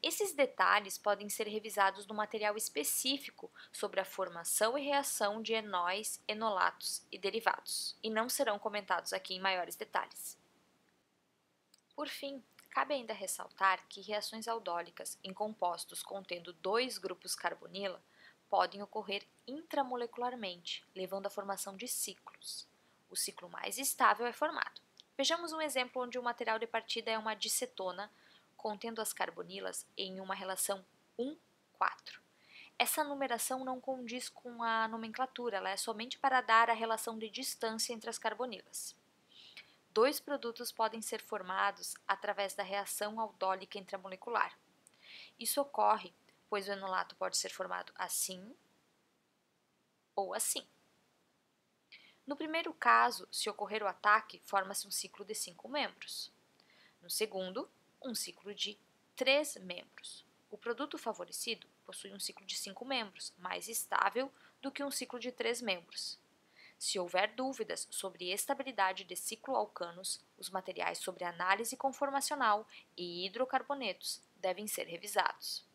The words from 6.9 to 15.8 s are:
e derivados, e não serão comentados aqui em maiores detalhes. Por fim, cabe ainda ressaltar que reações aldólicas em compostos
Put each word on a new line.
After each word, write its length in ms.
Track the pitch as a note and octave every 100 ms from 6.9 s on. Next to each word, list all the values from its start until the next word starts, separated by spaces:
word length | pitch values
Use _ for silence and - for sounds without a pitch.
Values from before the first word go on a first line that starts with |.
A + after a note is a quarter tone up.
| - -
e 80 | G3
derivados, 800 | F#3+ G#3 - - - - - -
e 80 | A3
não 180 | G#3+ A#3+
serão 300 | - B3+ G3+
comentados 540 | A3 G#3 G3 F3 -
aqui 220 | F#3+ -
em 60 | F#3
maiores 360 | F#3+ F#3 F3 -
detalhes. 600 | - F#3 - - - - _ _ _ _ _ _ _ _ _ _ _ _ _ _ _
Por 140 | - D4+
fim, 340 | - C#4 C#4 - - -
cabe 220 | - C4+
ainda 220 | C#4+ A3+
ressaltar 720 | G#3 F#3+ - - - F#3+ F#3 -
que 120 | -
reações 480 | G3 G#3+ G#3 A3+ A3
aldólicas 680 | A3+ G3 E3+ F3 - - -
em 100 | F#3+
compostos 680 | F#3+ G#3+ A3 F3+ E3+